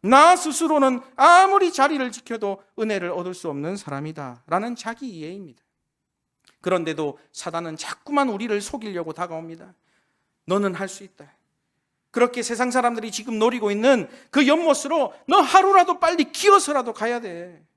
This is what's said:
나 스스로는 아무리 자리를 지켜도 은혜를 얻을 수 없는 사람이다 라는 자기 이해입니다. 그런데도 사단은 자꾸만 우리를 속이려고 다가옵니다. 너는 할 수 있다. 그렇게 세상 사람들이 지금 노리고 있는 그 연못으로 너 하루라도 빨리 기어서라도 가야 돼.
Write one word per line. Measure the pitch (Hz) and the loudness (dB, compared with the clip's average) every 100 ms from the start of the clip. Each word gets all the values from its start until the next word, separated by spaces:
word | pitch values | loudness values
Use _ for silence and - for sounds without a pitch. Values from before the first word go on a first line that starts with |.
나 | 196 262 320 359 | 6 6 8 6
스스로는 | 311 277 330 302 269 247 - - | 0 -4 0 2 2 0 -8 4
아무리 | 294 349 381 403 359 | 6 8 6 4 2
자리를 | 339 277 294 254 | 2 0 0 -6
지켜도 | - - 233 202 196 _ - | -8 -12 -6 -6 -8 _ -8
은혜를 | 220 196 175 | -4 -4 -4
얻을 | 180 175 | -6 -8
수 | 180 170 | -8 -8
없는 | 143 151 196 | -6 -8 -8
사람이다 | - 139 156 156 135 120 _ | -10 -10 -10 -12 -14 -16 _
라는 | 175 226 240 | -4 -4 -10
자기 | 226 233 262 | -12 -12 -14
이해입니다. | 170 151 196 175 117 _ _ _ _ _ _ _ _ _ _ | -12 -14 -14 -18 _ _ _ _ _ _ _ _ _ _ _
그런데도 | 180 180 160 156 151 - _ | -4 -2 -4 -6 -8 -8 _
사단은 | - 175 165 170 156 | -14 -10 -10 -10 -12
자꾸만 | - - - 285 269 | -14 -14 -4 -2 -2
우리를 | 196 226 208 | -4 -4 -6
속이려고 | 202 269 214 180 160 | -6 -10 -10 -10 -10
다가옵니다. | 156 175 160 165 165 180 180 _ _ _ _ _ _ - | -10 -10 -10 -14 -18 -20 _ _ _ _ _ _ _ -4
너는 | 190 202 | -2 -2
할 | 175 196 | -4 -10
수 | - | -12
있다. | 196 _ 147 _ _ _ _ _ _ _ _ | -20 _ -20 _ _ _ _ _ _ _ _
그렇게 | 233 247 247 | 0 0 0
세상 | 233 226 247 | -8 -4 -2
사람들이 | 247 240 233 220 | 0 0 -2 -8
지금 | 214 220 220 | -10 -8 0
노리고 | 220 240 208 | 0 0 -2
있는 | 202 240 254 165 - _ | 2 2 2 0 -14 _
그 | 277 269 | 2 4
연못으로 | 320 330 285 277 320 254 - - | 4 2 0 0 -2 -2 -6 2
너 | 330 | 2
하루라도 | 277 381 381 392 359 359 | 6 4 6 4 4 0
빨리 | 339 339 - | 0 0 -2
기어서라도 | - 403 392 - 285 240 | 0 4 4 4 -4 -4
가야 | 220 226 240 | -6 -4 -4
돼. | 220 170 175 160 156 | -8 -14 -16 -20 _